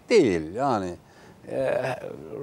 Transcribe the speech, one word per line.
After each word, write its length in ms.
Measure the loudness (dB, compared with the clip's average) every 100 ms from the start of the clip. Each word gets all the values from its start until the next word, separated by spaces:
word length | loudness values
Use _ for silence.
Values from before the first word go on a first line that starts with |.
| 4
değil. 460 | 6 6 4 -2 -2
Yani, 380 | 0 0 -2 -8 -16 -20 -20 -20 -8
e, 300 | -4 -2 -2 -2 -6 -10 -14 -14 -6